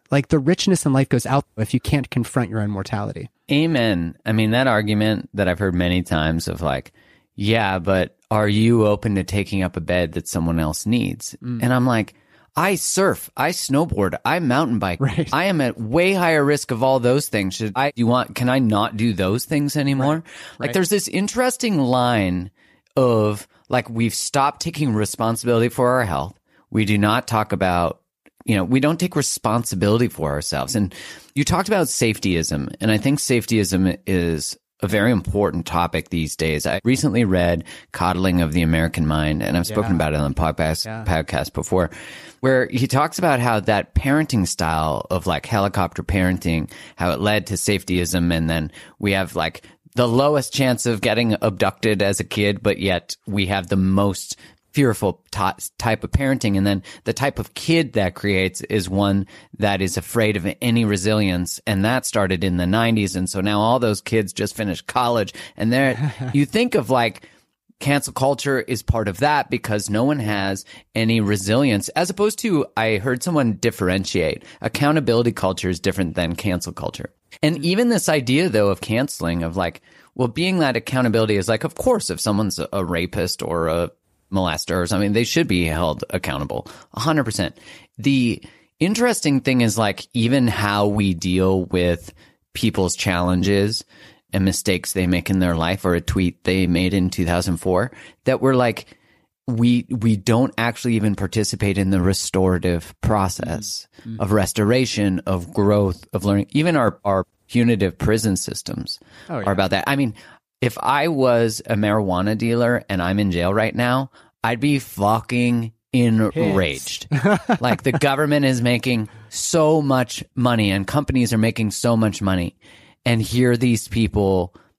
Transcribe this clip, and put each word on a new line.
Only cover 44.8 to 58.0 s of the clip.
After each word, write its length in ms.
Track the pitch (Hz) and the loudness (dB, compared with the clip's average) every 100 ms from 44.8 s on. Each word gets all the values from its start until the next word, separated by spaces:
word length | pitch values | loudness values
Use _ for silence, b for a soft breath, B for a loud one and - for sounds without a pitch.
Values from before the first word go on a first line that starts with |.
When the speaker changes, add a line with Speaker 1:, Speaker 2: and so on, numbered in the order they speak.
| 78 60 - | 0 -2 -2
Speaker 2:
of, 140 | 90 85 | -4 -2
like, 180 | 76 - | -4 -2
helicopter 560 | 110 98 98 87 - | 0 0 0 -4 -4
parenting, 680 | 85 95 90 92 85 82 76 B B B | -2 0 2 0 0 -2 -4 B B B
how 160 | 87 | -2
it 80 | 71 | 0
led 260 | 101 107 82 | 0 0 -2
to 60 | 95 | -4
safetyism, 800 | - 101 - 87 85 90 85 82 | -2 -2 0 -2 0 0 0 0
and 140 | 80 | 0
then 220 | 82 78 B B B | -2 -4 B B B
we 120 | 101 | -2
have, 220 | 98 90 85 | -2 -2 -4
like, 260 | 80 - B B _ - | -6 -6 B B _ 0
the 120 | 120 | 2
lowest 460 | 120 143 147 127 | 4 4 2 -2
chance 320 | - 131 120 120 | 0 0 0 -2
of 160 | 110 | -2
getting 340 | 117 107 117 107 | 0 0 0 0
abducted 600 | 113 92 98 - 113 101 | 0 0 -2 0 -2 0
as 160 | 98 101 | 0 -2
a 40 | |
kid, 380 | - - 101 101 | -4 -2 0 0
but 160 | 104 - | -2 0
yet 380 | 95 87 - - - | 0 -2 -4 -16 -6
we 220 | 101 92 | -4 -2
have 200 | 98 87 | -2 -2
the 80 | 95 | 0
most 600 | 95 98 101 95 - - B B _ | 2 2 2 -2 -8 -14 B B _
fearful 500 | - 135 107 101 - _ | 0 2 2 -2 -4 _
ty-, 240 | - 95 - - - | -2 -2 -2 -10 -6
type 240 | - 214 | -2 -2
of 80 | - | 0
parenting. 440 | - 135 135 113 98 | -2 0 0 0 2
And 120 | 101 | 2
then 160 | 98 B B - | 0 B B -6
the 80 | |
type 260 | - 139 - | -2 -2 -4
of 160 | 104 - | -10 -10
kid 380 | - 165 151 | 0 0 2
that 200 | 110 | 0